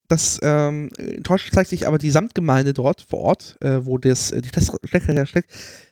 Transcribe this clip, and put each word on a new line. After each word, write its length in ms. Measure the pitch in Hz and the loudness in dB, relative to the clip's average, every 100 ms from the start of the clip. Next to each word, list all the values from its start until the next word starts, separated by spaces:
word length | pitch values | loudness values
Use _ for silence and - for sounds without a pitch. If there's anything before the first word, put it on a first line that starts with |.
| - | -2
das, 320 | 165 - - | 0 0 -2
ähm, 480 | 147 151 147 151 147 - | 0 2 0 -4 -8 -10
enttäuscht 560 | - - 156 190 - | -12 -8 -2 -2 2
zeigt 180 | 190 185 | 2 2
sich 160 | 180 - | -2 0
aber 120 | 151 | 0
die 120 | 147 | 2
Samtgemeinde 600 | 156 220 - 160 131 139 | 2 0 -2 2 2 2
dort 300 | 135 131 - | 0 0 -2
vor 180 | - - | -4 -2
Ort, 360 | 120 190 - - | 0 0 -4 -6
äh, 240 | 139 131 | -2 0
wo 140 | 127 127 | 0 0
das, 340 | 131 127 - | 2 2 0
äh, 80 | - | -6
die 100 | 127 | -4
Test-, 220 | - - - | -2 -2 -2
Stecker 420 | - 180 - 147 139 | -2 -2 0 0 0
steckt, 240 | 175 - - - - _ | -2 -4 -8 -20 -20 _